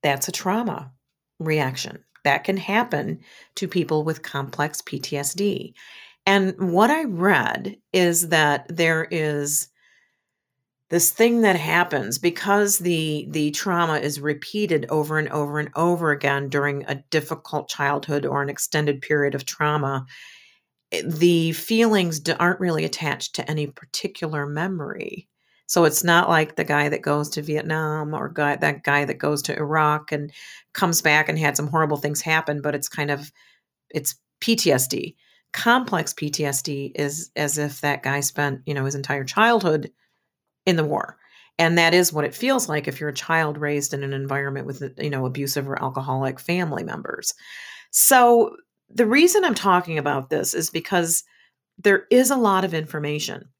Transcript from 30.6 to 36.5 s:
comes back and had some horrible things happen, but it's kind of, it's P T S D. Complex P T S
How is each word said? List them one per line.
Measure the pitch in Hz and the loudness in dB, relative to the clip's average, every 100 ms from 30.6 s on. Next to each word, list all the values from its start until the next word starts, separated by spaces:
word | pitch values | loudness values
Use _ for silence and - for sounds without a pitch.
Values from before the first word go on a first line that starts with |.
| _ | _
comes | - 180 165 | -2 0 2
back | 156 151 156 | 4 4 2
and | 156 | 0
had | 151 139 | 2 0
some | 147 | 0
horrible | 160 156 147 | 0 0 0
things | 147 147 | -2 -4
happen, | 160 160 156 147 | 0 0 0 -2
but | 147 143 | -2 -4
it's | - | -6
kind | - 147 | -4 -2
of, | 143 147 _ _ _ _ _ _ | -4 -6 _ _ _ _ _ _
it's | 160 143 - _ _ | -6 -6 -8 _ _
P | - 226 | 0 2
T | 170 | 4
S | 127 - | 2 2
D. | - - _ _ _ _ | -4 -8 _ _ _ _
Complex | - 233 247 240 185 156 | -2 2 2 2 -2 -2
P | - 147 | -6 -6
T | 147 | -2
S | 147 | -2